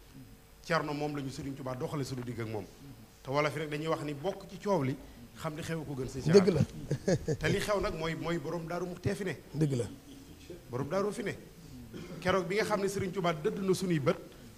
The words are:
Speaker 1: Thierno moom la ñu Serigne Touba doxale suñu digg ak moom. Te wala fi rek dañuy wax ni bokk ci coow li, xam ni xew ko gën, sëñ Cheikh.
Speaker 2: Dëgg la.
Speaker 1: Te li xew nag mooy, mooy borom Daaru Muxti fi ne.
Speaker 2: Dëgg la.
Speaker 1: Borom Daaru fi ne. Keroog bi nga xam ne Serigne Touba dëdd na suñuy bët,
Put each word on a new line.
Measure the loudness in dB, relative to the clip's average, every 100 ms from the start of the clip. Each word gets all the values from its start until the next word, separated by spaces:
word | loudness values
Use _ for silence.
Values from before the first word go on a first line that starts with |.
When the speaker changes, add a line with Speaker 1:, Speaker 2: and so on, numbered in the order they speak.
| -20 -20 -18 -20 -20 -20
Speaker 1:
Thierno | 0 0 2
moom | -2 -2 -2
la |
ñu | -6
Serigne | -6 -8 -6
Touba | -6
doxale | -4 -2 -2
suñu | -2 -4
digg | -6 -4
ak | -4
moom. | -4 -6 -12 -16 -16 -18 -16
Te | -2
wala | 2 2
fi | 0
rek | -4
dañuy | -4 -2
wax | -2
ni | -2
bokk | -2 -2 -4 -8
ci | -6
coow | 2 4
li, | 4 0 -6 -16 -18 -8
xam | -6
ni | -4
xew | -4 -4
ko | -4
gën, | -4 -4
sëñ | -2
Cheikh. | 8
Speaker 2:
Dëgg | 10 10
la. | 6 2 0 -2 -2 2 2 2
Speaker 1:
Te | 0 2
li | 2
xew | 4 2
nag | 2 0
mooy, | -2
mooy | -2 -2 -2
borom | -2 -4 -4
Daaru | -4 -4
Muxti | -2 -2
fi | 0
ne. | -2 -4 -6
Speaker 2:
Dëgg | 0 2 2
la. | -2 -6 -14 -18 -18 -18 -16 -16 -8
Speaker 1:
Borom | -4 -2
Daaru | 0 -2
fi | -2
ne. | -6 -6 -12 -18 -18 -16 -14 -12 -12 -2
Keroog | 4 4 4
bi | 2
nga |
xam | 2 2
ne | 2
Serigne | 0 0
Touba | 2 2
dëdd | 2 0 0
na | 4
suñuy | 4 4 4
bët, | 4 2 -2 -18 -18